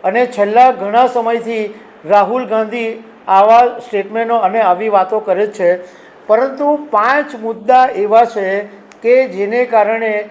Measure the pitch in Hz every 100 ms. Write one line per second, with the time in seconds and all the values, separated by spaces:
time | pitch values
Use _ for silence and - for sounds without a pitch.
0 | 190 220 247 208 202 226 254 202 196 226
1 | 254 247 226 233 226 226 208 214 - -
2 | 151 202 190 247 226 220 220 233 226 226
3 | - - - 190 208 233 247 240 - 202
4 | 196 220 226 233 190 226 202 180 220 202
5 | 185 214 214 185 208 208 175 180 - -
6 | - - - 220 269 269 294 294 294 214
7 | 226 285 294 233 220 226 208 254 262 190
8 | 202 220 226 220 190 196 202 - - -
9 | 226 254 262 185 202 233 247 233 208 226
10 | 226 208 208